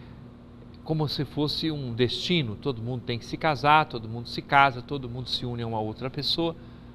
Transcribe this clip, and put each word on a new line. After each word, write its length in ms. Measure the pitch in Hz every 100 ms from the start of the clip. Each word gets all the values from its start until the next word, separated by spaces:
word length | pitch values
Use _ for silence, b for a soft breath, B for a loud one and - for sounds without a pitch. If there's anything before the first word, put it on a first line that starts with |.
| B B B - - - - -
como 240 | - 156 147
se 180 | - 143
fosse 440 | - 147 - 160
um 240 | 151 131
destino. 640 | 113 123 - - 175 120 101
Todo 260 | 143 117
mundo 220 | 113 127
tem 160 | - 117
que 60 | -
se 100 | 147
casar, 500 | 160 135 143 156 151
todo 220 | 120 110
mundo 220 | 117 120
se 120 | -
casa, 400 | - 143 139 123
todo 280 | 120 143 123
mundo 200 | 123 120
se 160 | - 127
une 160 | 120
a 60 | 117
uma 120 | 113
outra 300 | 107 107 127
pessoa. 460 | 139 135 - 165 160 B B B